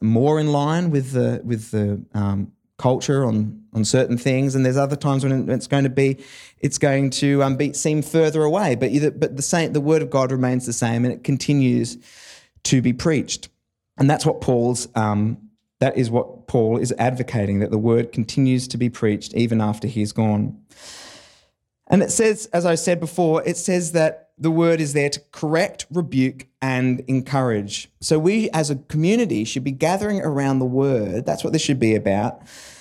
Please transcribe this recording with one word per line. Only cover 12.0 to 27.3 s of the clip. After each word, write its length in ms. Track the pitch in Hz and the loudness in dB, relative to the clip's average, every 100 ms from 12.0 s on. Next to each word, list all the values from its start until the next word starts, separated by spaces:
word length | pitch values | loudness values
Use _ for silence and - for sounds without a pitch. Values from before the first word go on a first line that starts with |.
| - - - - _ _ | -18 -20 -20 -20 _ _
to 180 | - 135 | 0 2
be 100 | 123 | 2
preached. 560 | 123 170 151 - - - _ _ _ _ - | 0 0 0 -2 -8 -12 _ _ _ _ 0
And 120 | 139 | 2
that's 160 | 151 156 | 4 2
what 160 | - | 0
Paul's, 480 | - 123 120 120 - - | 0 2 2 -2 -4 -2
um, 420 | 110 104 107 - - _ _ _ | 0 0 0 -4 -10 _ _ _
that 180 | 135 - | 0 2
is 140 | 120 | 0
what 360 | 117 - - - | 0 -2 -8 -4
Paul 300 | 127 110 117 | 0 2 2
is 160 | 127 - | -2 0
advocating, 640 | 120 127 - 117 101 98 | 0 -2 -4 -2 0 0
that 120 | 101 | 0
the 60 | 107 | 0
word 340 | 113 117 117 | 2 2 0
continues 560 | - 107 - 135 127 127 | -4 -4 0 2 2 -2
to 100 | 120 | -4
be 120 | 123 | -4
preached 440 | 117 110 104 - - | 0 0 0 -2 -2
even 260 | 117 113 | 0 0
after 260 | 107 104 104 | 0 -2 -4
he's 240 | 110 104 | -4 -4
gone. 460 | - 110 104 104 - _ - - - - - - _ _ _ _ _ - | 0 0 0 -2 -8 _ -20 -20 -20 -20 -20 -20 _ _ _ _ _ 0
And 160 | 185 | 2
it 80 | 185 | 2
says, 360 | - 220 214 - | 2 2 0 -2
as 180 | 170 175 | -2 0
I 100 | 170 | 0
said 240 | 185 175 | 0 -2
before, 420 | 160 - 170 160 - | -2 -2 0 2 0
it 100 | 170 | -4
says 380 | - 180 170 | -2 -2 0
that 300 | 165 156 - - - | 0 0 -2 -12 -6
the 140 | 156 | -2
word 300 | 165 170 165 | 2 2 2
is 100 | 151 | 0
there 180 | 147 143 | 0 0
to 120 | - - | -2 -10
correct, 540 | - 156 160 196 - - | -8 -2 0 0 -4 -8
rebuke, 580 | 170 160 131 131 131 - _ | -4 -2 0 0 -2 -14 _
and 380 | 135 127 127 127 127 | -4 0 0 -2 -2
encourage. 840 | 131 127 | -4 -2